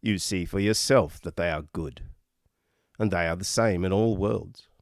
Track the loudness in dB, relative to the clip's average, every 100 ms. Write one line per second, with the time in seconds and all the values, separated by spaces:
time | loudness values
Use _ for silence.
0 | 0 -2 0 -4 -2 0 2 2 4 4
1 | 4 -4 -10 -2 -2 -2 -6 -8 -8 -10
2 | -16 -16 _ _ _ _ _ _ _ _
3 | 0 2 0 -2 -2 0 2 2 2 2
4 | 2 2 0 -2 -6 -18 -20 _